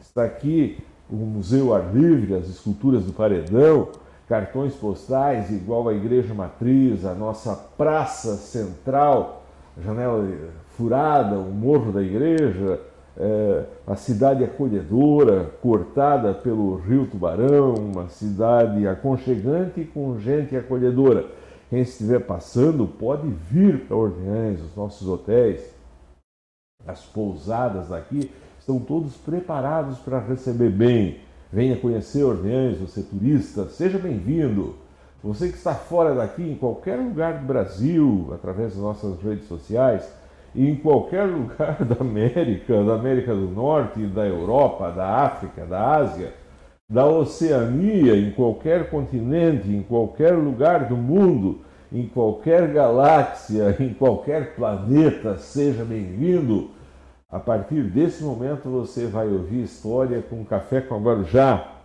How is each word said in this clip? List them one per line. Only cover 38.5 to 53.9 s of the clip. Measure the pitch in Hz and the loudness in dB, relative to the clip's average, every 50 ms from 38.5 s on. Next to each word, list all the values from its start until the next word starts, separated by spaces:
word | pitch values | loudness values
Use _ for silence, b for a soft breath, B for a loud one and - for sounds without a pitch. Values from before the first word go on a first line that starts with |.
| 92 95 113 113 92 | -6 -6 -6 -6 -6
das | 98 101 | -6 -6
nossas | 104 107 104 - 104 92 82 | -6 -6 -6 -8 -8 -8 -6
redes | 87 107 107 98 - - | -6 -6 -6 -6 -8 -12
sociais, | 87 80 - - 104 117 131 131 113 95 87 - - b b b b b b b b | -14 -14 -10 -6 0 2 2 2 2 0 -4 -10 -18 b b b b b b b b
e | 113 131 147 | 0 2 2
em | 151 | 2
qualquer | 135 - 156 147 120 95 - - 185 202 | 0 2 4 4 4 2 0 -2 -2 -2
lugar | 196 175 160 120 110 - - 156 151 151 - 156 | 0 -2 -4 -6 -6 -4 -4 -4 -4 -2 -2 0
<laughs> | |
da | 117 120 - | -2 0 -2
América, | 131 131 107 104 110 123 - 175 170 123 104 87 - - 120 104 104 | -2 -4 -2 0 0 0 2 0 0 0 -2 -4 -2 0 2 2 4
da | 104 113 | 2 0
América | 110 117 131 135 127 - 120 113 | 0 0 0 0 0 0 -2 -2
do | 98 98 90 | -2 -2 -4
Norte, | 90 101 120 143 156 151 123 104 - 110 107 | -4 -2 -2 0 2 0 0 -2 -4 -6 -6
da | 101 92 107 107 | -4 -2 -2 -2
Europa, | 101 92 85 85 95 117 135 143 - - - 95 87 | -2 -2 -2 -2 0 2 4 4 2 0 -2 -6 -6
da | 87 90 92 95 104 123 143 | -4 -4 -4 -2 0 2 0
África, | 135 - - - 82 - - 80 | 0 -2 -4 -12 -12 -12 -12 -10
da | 85 90 95 107 127 151 | -8 -4 -2 0 2 2
Ásia, | 156 139 104 82 87 90 69 - - b b b b b b b b _ _ | 2 2 0 -2 -8 -10 -10 -12 -16 b b b b b b b b _ _
da | 107 120 135 | 2 4 4
Oceania, | 151 160 165 151 120 - - 165 160 147 127 117 117 123 147 180 214 220 196 156 123 110 | 4 4 4 2 0 -2 -2 0 2 2 2 2 0 0 0 0 2 4 4 6 6 6
em | 101 101 101 - | 4 2 0 0
qualquer | - 127 117 110 - - 156 165 175 165 - | 0 0 0 0 -2 0 0 0 0 0 -2
continente, | - 151 135 120 131 120 113 120 143 170 170 165 160 123 98 98 | -4 -4 -4 -4 -4 -4 -2 0 0 2 2 2 2 0 0 -2
em | 104 101 95 | -4 -4 -2
qualquer | - 120 117 113 101 - - 151 165 180 | -2 0 0 0 0 0 2 4 4 4
lugar | 170 151 143 131 110 139 160 175 165 135 110 | 4 2 0 0 2 2 4 4 2 0 0
do | 123 | -2
mundo, | 120 120 123 156 196 202 180 160 123 95 95 - - B B B B B B - | -2 0 2 4 6 6 6 4 4 2 0 -2 -4 B B B B B B -8
em | 117 123 | -6 -6
qualquer | 107 - 131 117 107 104 - - 156 165 175 175 156 143 | -4 0 0 2 2 0 0 2 4 4 4 4 4 4
galáxia, | 151 143 120 117 123 135 147 160 151 135 - - - - - 107 107 107 101 101 | 4 4 6 6 6 6 6 6 6 4 2 -4 -12 -8 -4 -2 2 2 2 2
<laughs> | - | 2
em | 139 127 | -2 -4